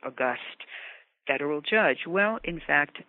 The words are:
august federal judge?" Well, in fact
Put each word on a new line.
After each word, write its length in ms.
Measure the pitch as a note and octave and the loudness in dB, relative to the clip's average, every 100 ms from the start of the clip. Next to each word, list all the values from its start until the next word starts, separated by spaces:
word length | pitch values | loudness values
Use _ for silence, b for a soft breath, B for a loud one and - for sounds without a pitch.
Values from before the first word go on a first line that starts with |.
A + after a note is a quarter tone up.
august 640 | C3 B2+ B2+ A2+ - - - B B B B _ - | -10 -2 -2 -2 -8 -14 -14 B B B B _ -2
federal 340 | C3+ C#3+ D3 | 0 0 -2
judge?" 460 | D3 A3 F#3+ C3 - | 2 4 4 2 0
Well, 320 | F3+ G3+ A3+ | 2 2 0
in 160 | - E3+ | -4 -6
fact 380 | - D3 D3 - | 2 2 2 -4